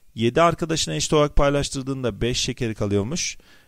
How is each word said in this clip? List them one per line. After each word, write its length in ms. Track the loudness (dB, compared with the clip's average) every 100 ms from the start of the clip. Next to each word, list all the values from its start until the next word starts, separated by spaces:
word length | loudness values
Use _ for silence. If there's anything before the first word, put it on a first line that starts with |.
| -14 -2
Yedi 260 | 0 4
arkadaşına 540 | 2 2 -2 -2 -2 -4
eşit 180 | 2
olarak 220 | 2 4 4
paylaştırdığında 840 | 4 2 -2 -6 -6 -4 -4 -2
beş 180 | -2 -2
şekeri 360 | -4 -2 -4 -2
kalıyormuş. 600 | 0 0 0 -4 -6 -8 -18 -20